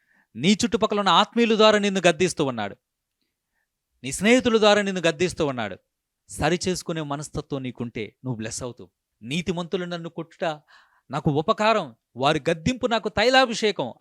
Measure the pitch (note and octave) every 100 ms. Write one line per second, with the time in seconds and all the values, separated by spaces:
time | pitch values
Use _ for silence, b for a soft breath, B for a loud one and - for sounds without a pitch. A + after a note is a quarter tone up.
0 | _ _ _ A2 E3 G#3+ A3+ G3+ G#3+ G#3
1 | G3 E3+ G#3 A#3 A#3 G#3+ G#3+ G#3 G3+ F#3+
2 | F3 D#3+ F#3 - C#3 A#2 G2+ G2+ _ _
3 | _ _ _ _ _ _ _ _ _ _
4 | B2+ C3 G3+ B3+ A#3 A3 G#3 G#3 G3 F#3
5 | E3 D3+ F3 - D3 B2+ G#2 F#2 _ _
6 | _ _ _ G2+ D3+ F3 F#3 F3+ - D#3+
7 | D3 C#3+ D3+ D#3 - C#3 B2+ - A#2+ A#2+
8 | G2+ _ B2+ A2 A2 - B2+ A2+ F#2 _
9 | _ _ A2 E3 F3 F3 E3+ F#3 F3 F3
10 | E3 - D#3+ - F3 D3+ b b b b
11 | - C#3+ E3 C#3+ E3 G#3+ G#3+ G#3+ D3 -
12 | _ A#2 C3+ D#3+ C#3+ E3 E3 B3+ B3 A3+
13 | G#3+ - A#3 C4 B3+ G#3 G#3+ F#3 B2+ -